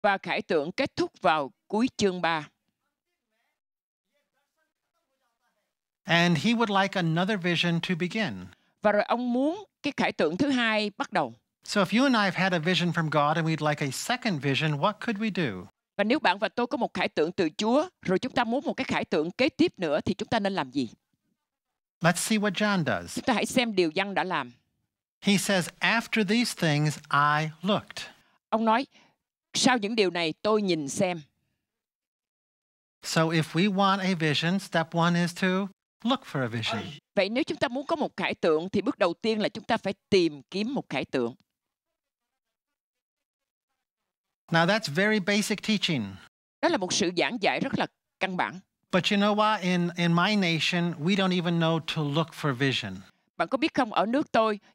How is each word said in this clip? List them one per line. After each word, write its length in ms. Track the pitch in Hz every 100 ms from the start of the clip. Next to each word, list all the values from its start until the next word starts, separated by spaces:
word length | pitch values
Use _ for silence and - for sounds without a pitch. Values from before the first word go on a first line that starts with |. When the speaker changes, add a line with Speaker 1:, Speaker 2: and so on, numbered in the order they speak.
Speaker 1:
Và 160 | 208 196
khải 240 | 175 151
tượng 300 | - 170 151
kết 240 | - 285 -
thúc 160 | 349 _
vào 300 | 180 156 131 _ -
cuối 200 | 208 254 -
chương 240 | 202 180
ba. 280 | 165 160 151 _ _ _ _ _ _ _ _ _ _ _ _ _ _ _ _ 571 _ 508 _ 320 320 _ _ 330 330 269 262 _ _ _ _ _ _ _
Speaker 2:
And 340 | - 170 175 156
he 160 | 185
would 280 | 233 220 196
like 180 | 196 196
another 400 | 165 160 190 208
vision 380 | 175 165 175 170
to 140 | - 170
begin. 460 | 180 220 170 95 92 - _ _
Speaker 1:
Và 100 | 208
rồi 120 | 202
ông 300 | - 233 247
muốn 300 | 247 285 392 392 _
cái 100 | 285 -
khải 140 | 175
tượng 260 | - 160 180
thứ 120 | 277
hai 420 | 254 226 214 208 -
bắt 140 | -
đầu. 240 | 185 127 117 _ _
Speaker 2:
So 200 | - 208
if 140 | 180 226
you 60 |
and 120 | 277 233
I 60 |
have 180 | 196 165
had 140 | 190
a 60 | 175
vision 320 | 160 180 175
from 180 | 165 160
God 260 | 147 147 165
and 120 | 160
we'd 220 | 156 151
like 160 | 151 143
a 60 |
second 500 | - - 247 233 156
vision, 300 | 143 127 156
what 220 | 143 196 208
could 220 | - 202
we 100 | 220 185
do? 320 | 135 92 - _ _ -
Speaker 1:
Và 60 |
nếu 160 | 208 294
bạn 200 | 196 196
và 100 | 214
tôi 180 | - 240
có 100 | 262
một 160 | 208
khải 160 | 185 135
tượng 220 | - 156
từ 180 | 190 160 -
Chúa, 320 | 214 269 359 _
rồi 180 | - 185
chúng 140 | 262
ta 100 | 262
muốn 220 | 233 254 285
một 80 |
cái 120 | 185 -
khải 200 | 156 -
tượng 260 | 165 165
kế 180 | - 269
tiếp 240 | - 330 -
nữa, 220 | 160 156
thì 120 | -
chúng 160 | - -
ta 100 | 226
nên 140 | 196
làm 180 | 185 135
gì? 180 | 135 110 - _ _ _ _ _ _ _ _ _ -
Speaker 2:
Let's 140 | 170 175
see 240 | - 220
what 120 | 208
John 320 | 190 208 190
does. 320 | 135 90 87 -
Speaker 1:
Chúng 100 | -
ta 80 |
hãy 120 | 208 214
xem 300 | 262 233 190
điều 160 | 165
Giăng 220 | 185 202
đã 100 | 175
làm. 280 | 180 160 123 - _ _ _ _ _ _
Speaker 2:
He 160 | 202 196
says, 320 | 196 190 - -
"After 460 | 175 226 - 226 190
these 300 | 233 233 -
things 420 | 165 147 151 - -
I 400 | 143 147 151 156 156
looked." 480 | 190 202 - - - - _ _ -
Speaker 1:
Ông 160 | 220 226
nói, 200 | 226 277 _ _ _ _ _ _
"Sau 240 | - 269 247
những 180 | 202 226
điều 160 | 185
này 220 | 175 165 -
tôi 200 | 208 220
nhìn 280 | 196 165 139
xem." 320 | - 185 170 143 _ _ _ _ _ _ _ _ _ _ _ _ _ _ _ _ _
Speaker 2:
So 180 | - 165
if 220 | 160 165
we 300 | 151 160 208
want 260 | 190 196 196
a 140 | 185 180
vision, 400 | 156 139 165 196
step 320 | - 170 160
one 300 | 165 170 170
is 200 | 170 175
to 60 | 185 185 196 - _ _
look 200 | 226 262 -
for 120 | 139
a 40 | 120
vision. 360 | 117 - 113 98 143 _ 202
Speaker 1:
Vậy 140 | 190
nếu 140 | 240
chúng 140 | 330 311
ta 100 | 285
muốn 200 | 262 285
có 80 | 320
một 220 | 202 -
khải 180 | 170 -
tượng 340 | 180 156 185
thì 120 | 208
bước 180 | 202 -
đầu 140 | 185
tiên 260 | 170 220 214
là 100 | 180
chúng 140 | 220
ta 140 | - 226
phải 160 | 196 - -
tìm 320 | 190 165 147 -
kiếm 220 | 196 220
một 160 | 247 -
khải 160 | 135 -
tượng. 300 | 135 117 - _ _ _ _ _ _ _ _ _ _ _ _ _ _ _ _ _ _ _ _ _ _ _ _ _ _ _ _ _ _ -
Speaker 2:
Now 160 | 165 170
that's 260 | 214 -
very 260 | 147 208 214
basic 420 | 185 202 196 185 -
teaching. 480 | 208 - 143 101 98 - _ _ -
Speaker 1:
Đó 80 | -
là 80 | 220
một 160 | 180
sự 180 | - 185 175
giảng 200 | 139 240
dạy 180 | 180 135
rất 200 | 269 -
là 80 | 165 _ _ -
căn 180 | 190 180
bản. 220 | 107 175 - _ _
Speaker 2:
But 120 | 185 -
you 60 | 202
know 180 | 208 208
what? 260 | 214 214
In, 280 | 185 180 175 175
in 160 | 170
my 220 | 170 190 214
nation, 580 | 175 160 - 175 170 143 165
we 100 | 202
don't 200 | 190 180
even 180 | 170 170
know 200 | 165 165 - 160
to 80 |
look 240 | 147 151 156
for 220 | - 151
vision. 420 | 123 139 - 104 92 - _ _ -
Speaker 1:
Bạn 100 | 170
có 100 | 269
biết 160 | 320
không, 200 | - 233
ở 120 | 165 202
nước 260 | 269 -
tôi, 280 | 233 220 208 _